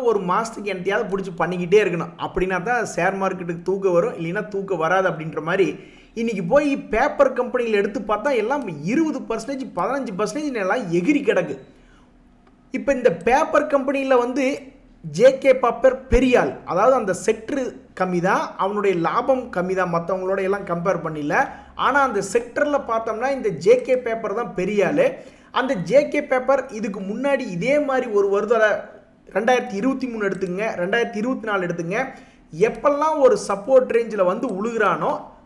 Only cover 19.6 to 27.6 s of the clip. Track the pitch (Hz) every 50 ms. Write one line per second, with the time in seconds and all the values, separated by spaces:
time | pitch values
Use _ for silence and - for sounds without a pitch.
19.6 | 175 185 185 185 185 180 170 170 170 196 190 185 185 185 196 196 190 185 202 202
20.6 | 185 170 170 170 170 196 180 165 160 160 156 151 147 147 180 233 277 277 - -
21.6 | - - - - 180 226 262 285 277 - 208 202 185 - - 240 240 - - 311
22.6 | 294 294 285 277 - - 226 226 226 233 214 214 247 269 277 262 214 208 170 139
23.6 | 165 202 247 247 247 - 254 254 - 233 226 226 - 190 202 233 240 - - 180
24.6 | 180 185 214 202 185 165 147 151 208 285 - - - - - - - - - 226
25.6 | 262 254 269 190 165 160 233 285 302 294 - 294 285 - 262 254 - - 269 262
26.6 | 254 - 208 220 208 233 190 - 190 190 214 247 262 285 277 269 262 208 180 170